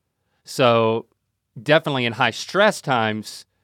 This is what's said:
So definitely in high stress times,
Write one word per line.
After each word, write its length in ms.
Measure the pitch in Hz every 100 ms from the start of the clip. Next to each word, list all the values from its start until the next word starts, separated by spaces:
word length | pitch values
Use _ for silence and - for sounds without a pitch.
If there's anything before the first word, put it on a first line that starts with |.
| _ _ _ _
So 600 | - - 123 117 113 113 - _ _ _ _ 139
definitely 440 | 110 156 160 139
in 100 | 120
high 160 | 117 120
stress 500 | - - 185 208 -
times, 640 | - 123 110 107 104 - - _